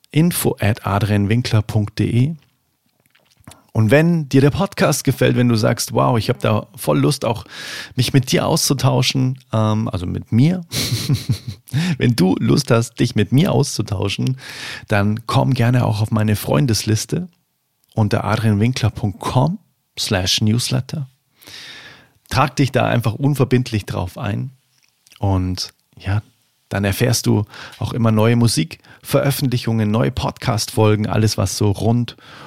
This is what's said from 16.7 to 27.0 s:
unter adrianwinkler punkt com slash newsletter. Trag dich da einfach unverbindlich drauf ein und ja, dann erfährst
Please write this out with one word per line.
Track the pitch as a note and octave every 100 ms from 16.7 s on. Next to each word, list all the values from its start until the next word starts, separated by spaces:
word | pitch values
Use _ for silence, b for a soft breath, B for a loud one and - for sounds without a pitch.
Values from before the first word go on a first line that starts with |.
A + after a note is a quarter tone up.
| G#2 - G#2+ - E3 F3+ _ _ _ _ _ _
unter | A2+ G#2 G#2+
adrianwinkler | G2+ G#2+ A2 G2+ A#2 B2+ G#2+
punkt | - G#2 -
com | - B2+ D3+ G3+ _ _ _ -
slash | - G2 F#2+ -
newsletter. | G#2+ A2+ - B2+ - E3 C3 _ _ B B B B B B B B B -
Trag | C3 C#3+
dich | - C3+
da | A#2+ A2
einfach | A#2+ A#2
unverbindlich | G2+ C#3 C#3 B2+ B2+ B2 G#2+ -
drauf | G2+ F2+ -
ein | G#2+ A2+ C3 - _ _ _ _ _ -
und | G2+ F#2+ F#2 F2 - _ _ -
ja, | G2+ G#2 - _ _ _ -
dann | G2+
erfährst | G2+ G2